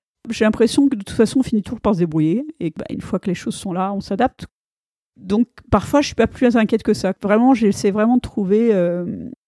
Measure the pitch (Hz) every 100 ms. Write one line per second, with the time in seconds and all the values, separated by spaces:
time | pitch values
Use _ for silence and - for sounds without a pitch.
0 | _ _ - 226 220 214 233 - 277 214
1 | 196 - 214 269 - 220 - 233 208 185
2 | 170 160 156 208 302 - 170 - - -
3 | - 185 - 175 240 - 202 175 190 202
4 | - 196 240 - - _ _ _ _ _
5 | _ _ 180 208 247 - - 208 - 285
6 | 285 - 226 - 247 233 214 226 - 208
7 | 185 - 196 214 247 247 214 202 208 208
8 | 220 254 - - 185 214 233 196 175 175
9 | 175 87 82 -